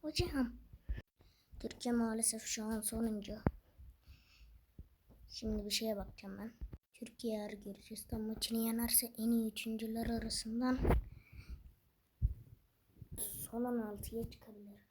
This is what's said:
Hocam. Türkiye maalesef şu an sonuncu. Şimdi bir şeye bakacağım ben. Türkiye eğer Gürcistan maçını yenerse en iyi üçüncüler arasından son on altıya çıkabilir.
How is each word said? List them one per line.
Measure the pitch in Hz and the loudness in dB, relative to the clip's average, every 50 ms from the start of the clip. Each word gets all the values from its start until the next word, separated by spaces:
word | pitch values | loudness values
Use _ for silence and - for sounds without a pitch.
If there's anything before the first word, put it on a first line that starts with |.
Hocam. | - 311 302 - 349 349 311 277 254 233 240 - - - - - - _ - - - _ _ _ - - _ _ _ _ - - | -6 -4 2 2 2 2 4 2 2 2 0 -8 -16 -18 -20 -20 -4 _ -4 -4 -4 _ _ _ -20 -20 _ _ _ _ -16 -8
Türkiye | - 226 - - - 240 240 | -8 -8 -8 -2 0 2 4
maalesef | 233 233 226 220 220 226 - - 220 - | 4 4 4 2 4 2 2 2 2 -2
şu | - - - 220 | -2 -2 -2 0
an | 220 220 226 | 0 -2 0
sonuncu. | 214 - 226 220 226 226 214 208 202 214 214 220 214 - - - _ - _ - - - - _ _ - - - - _ - - - - - - _ _ _ - - - - _ _ _ - - - - | 0 0 0 2 2 2 2 0 -4 -6 -8 2 2 2 2 2 _ -20 _ -18 -18 -18 -18 _ _ -20 -20 -20 -20 _ -20 -20 -20 -20 -20 -20 _ _ _ -16 -16 -16 -16 _ _ _ -20 -20 -20 -12
Şimdi | - - - 220 214 214 208 | -10 -4 -2 0 0 0 0
bir | 208 | 0
şeye | 202 - 226 220 214 202 | 0 0 2 0 0 0
bakacağım | 196 - - - - 196 196 196 | -2 -8 -10 -12 -12 -12 -10 -8
ben. | 202 226 233 - - - - - _ _ _ | -8 -10 -8 -10 -10 -10 -10 -12 _ _ _
Türkiye | - - 220 - _ - 233 214 | -12 -12 -12 -12 _ -2 -2 0
eğer | 214 208 208 | 0 -2 -4
Gürcistan | 208 202 202 202 196 - - - 226 214 - - - 226 | -6 -8 -8 -10 -10 -10 -12 -12 -12 -12 -6 -4 -4 -2
maçını | 214 214 220 - - - 226 226 | -2 -2 -2 -2 -2 0 2 2
yenerse | 226 226 226 226 233 233 - - 247 233 233 - | 2 2 2 2 0 6 6 4 4 4 -2 0
en | 220 233 | 4 4
iyi | 233 233 226 220 | 6 6 4 2
üçüncüler | 214 - - 226 226 220 226 220 220 226 233 233 | 0 -4 -4 -4 -2 -2 -2 -2 -2 0 0 2
arasından | 233 226 226 226 220 - - 226 220 233 247 254 254 262 - - - - - - - - - - - - - - - - - - - _ _ _ _ _ _ _ _ _ - - - - - - - - _ _ _ _ _ _ - - - - - - | 0 0 0 0 -2 -2 -2 -2 0 2 4 4 4 4 6 6 6 6 6 0 -10 -18 -20 -18 -18 -18 -12 -12 -12 -12 -12 -20 -20 _ _ _ _ _ _ _ _ _ 2 2 2 0 -10 -18 -20 -20 _ _ _ _ _ _ -20 -20 -16 -12 -6 -6
son | - - - - - - - 233 240 | -6 -6 -4 -6 -8 -4 0 0 2
on | 247 247 240 | 2 2 2
altıya | 220 214 208 208 - - - 226 233 226 | 2 0 -2 -6 -6 -4 -2 -2 -2 -2
çıkabilir. | - - - 220 214 208 208 202 202 208 - _ | -4 -10 -16 -18 -16 -16 -14 -16 -16 -18 -20 _